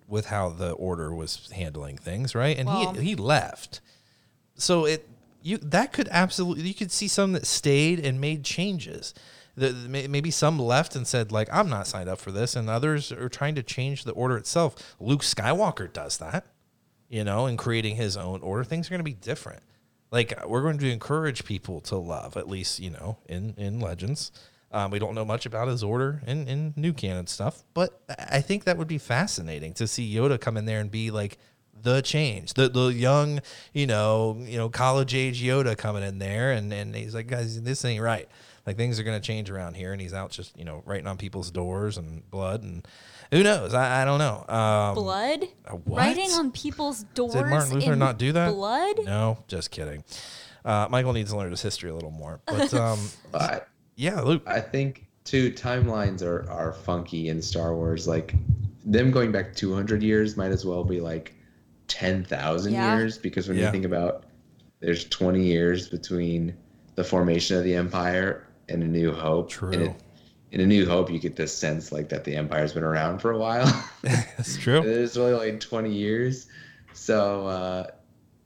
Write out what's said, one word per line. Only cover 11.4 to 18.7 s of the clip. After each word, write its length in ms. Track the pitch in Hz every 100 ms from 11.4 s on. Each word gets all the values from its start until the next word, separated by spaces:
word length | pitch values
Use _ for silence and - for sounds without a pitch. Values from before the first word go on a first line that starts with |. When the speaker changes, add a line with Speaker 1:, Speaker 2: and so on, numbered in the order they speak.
| 107
Speaker 1:
"I'm 200 | 165 208
not 160 | 107 95
signed 240 | 98 90
up 80 | 95
for 120 | -
this," 240 | 98 120 123
and 120 | 110
others 420 | 113 151 147 -
are 200 | 120 123
trying 240 | - 143
to 80 | 151
change 420 | 117 - 131 135
the 80 | 113
Order 240 | 85 127 120
itself. 580 | - 170 165 - - -
Luke 220 | 107 143
Skywalker 680 | - - 104 175 202 - 90
does 280 | 82 71 -
that, 260 | 80 - - _ _ _ _ _ -
you 160 | 110
know, 220 | 104 101 131
in 100 | 113
creating 400 | 123 113 110 110
his 220 | 107 98
own 240 | 90 95
Order. 220 | 90 104
Things 220 | 123